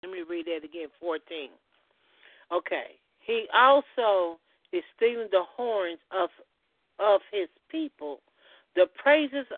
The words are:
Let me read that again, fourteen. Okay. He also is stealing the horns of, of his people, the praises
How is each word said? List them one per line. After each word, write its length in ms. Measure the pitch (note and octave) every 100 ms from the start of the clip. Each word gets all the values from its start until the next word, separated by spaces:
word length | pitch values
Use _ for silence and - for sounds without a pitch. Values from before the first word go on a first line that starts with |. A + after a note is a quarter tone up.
Let 100 | F3+
me 100 | F#3+ E3
read 180 | F3 E3
that 180 | D#3+
again, 240 | D3+ E3 D#3 _
fourteen. 500 | E3+ D#3+ _ E3 C3+ F#2 _ _ _ _ _ _ _ _ _
Okay. 440 | F3 - E3 A#2+ - _ _
He 260 | - A3+ A3
also 880 | G#3 B3+ C#4 C#4 - A3+ G3 E3+ E3 _ _ _
is 120 | F3+ - _
stealing 320 | A3+ A#3+ A3
the 100 | F#3+ F3 -
horns 420 | B3 G#3+ F3+ E3+ _
of, 180 | F#3 F3 _ _ _ _ _ _ _
of 200 | G#3 G3+ -
his 160 | G#3 F3 _ _
people, 520 | D#4+ D4+ _ - - _ _ _ _ _ -
the 100 | F3+ -
praises 440 | - D4+ D4 C#4 C4